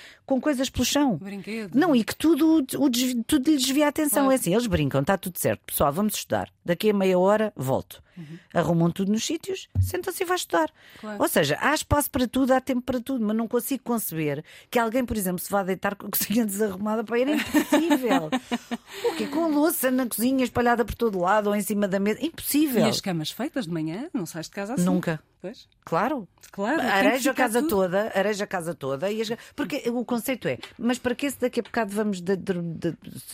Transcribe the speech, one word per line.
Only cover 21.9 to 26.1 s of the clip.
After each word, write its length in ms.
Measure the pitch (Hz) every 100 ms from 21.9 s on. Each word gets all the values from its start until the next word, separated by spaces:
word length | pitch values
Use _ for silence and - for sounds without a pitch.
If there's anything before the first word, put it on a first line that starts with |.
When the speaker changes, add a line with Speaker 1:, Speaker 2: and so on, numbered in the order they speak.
| 196
Speaker 1:
mesa? 180 | 202 208
Impossível. 600 | 311 - - 294 302 240 -
Speaker 2:
E 20 |
as 100 | -
camas 300 | 196 170 156
feitas 340 | - 269 285 165
de 40 |
manhã? 360 | 165 156 180 311
Não 140 | 254 165
sais 200 | - -
de 60 |
casa 220 | 214 202
assim? 100 | 240
Speaker 1:
Nunca. 360 | 180 180 170 156 _ _
Speaker 2:
Pois. 260 | 180 254 - _
Speaker 1:
Claro. 440 | - 165 226